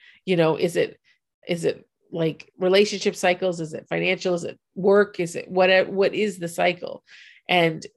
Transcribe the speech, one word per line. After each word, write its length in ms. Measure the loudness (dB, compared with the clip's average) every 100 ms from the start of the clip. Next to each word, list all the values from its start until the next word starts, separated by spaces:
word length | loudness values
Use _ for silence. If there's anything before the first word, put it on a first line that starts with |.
| -20 _ -2
You 80 | 2
know, 200 | 2 2
is 180 | -2 0
it, 220 | -4 -6 _ _ _ _ -8
is 180 | -4
it, 220 | -4 -4 _ _ _
like, 400 | -4 -4 -4 -18 _
relationship 560 | 2 4 4 0 -4
cycles? 460 | 0 0 0 -2 -4
Is 140 | -8
it 120 | -10 -8
financial? 460 | -4 -2 -2 -2
Is 80 | -4
it 140 | -6 -14 _
work? 460 | -2 4 4 4 -2
Is 160 | -6 -6
it 120 | -4
whatever? 420 | 2 4 4 2
What 240 | 0 0
is 240 | 0 -4 -4
the 80 | -10
cycle? 560 | -2 -2 -2 -10 -14 _ -20 -20 _ 0
And 380 | 2 2 0 -12